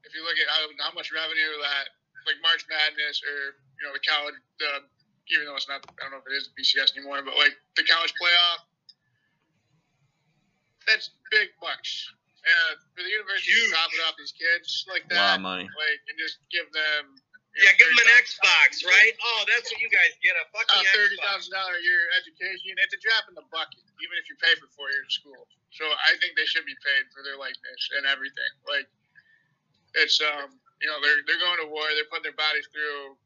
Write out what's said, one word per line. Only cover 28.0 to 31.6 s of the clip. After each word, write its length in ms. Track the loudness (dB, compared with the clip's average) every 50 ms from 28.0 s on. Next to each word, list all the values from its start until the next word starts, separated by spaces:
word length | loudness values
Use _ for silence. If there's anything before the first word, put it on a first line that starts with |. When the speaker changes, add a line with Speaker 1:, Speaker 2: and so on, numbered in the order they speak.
| -2 -2
Speaker 1:
everything. 400 | -2 -2 -6 -12 _ -8 -8 -8 -10 _ _
Like, 240 | -6 -6 -6 -6 _ _ _ _ _ _ -20 _ _ _ _ _ _ _ _ _ _ _ _ _ _ _
it's, 240 | 0 2 2 2 2
um, 400 | 2 0 -2 -4 -8 -12 _ _ _ _ _ _ -6
you 80 | -4
know, 80 | -4 0
they're, 240 | 2 2 2 2 2
they're 160 | 0 -2 0
going 240 | 0 -2 -2 -2